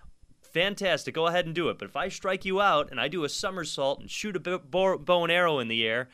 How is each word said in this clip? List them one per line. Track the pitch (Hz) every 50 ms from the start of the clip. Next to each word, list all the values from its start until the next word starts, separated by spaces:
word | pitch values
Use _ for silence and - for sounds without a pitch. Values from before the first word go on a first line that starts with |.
| - - - _ - _ - _
fantastic. | _ - - 160 185 202 202 - 196 185 160 147 - 135 110
Go | 160 165
ahead | 170 170 180 170
and | 165 156
do | 175 165 120
it. | 98 -
But | 104
if | 98 -
I | 143 175 190
strike | - - - 190 196 190 196
you | 190 190 196
out | 202 196 160 147 147 -
and | 143 123
I | 120
do | 147 165 175 147
a | 139
somersault | - - - 196 190 175 160 151 - 156 139 135 139 -
and | - -
shoot | - - - 214 180
a | 175
bo-, | 135 180 185 -
bo-, | - 131 143 185 190 190 180
bow | 147 139 - 180 175 170
and | 165
arrow | 170 180 180 165 151 135
in | 117 113
the | 113 117 113
air | 110 113 123 127 -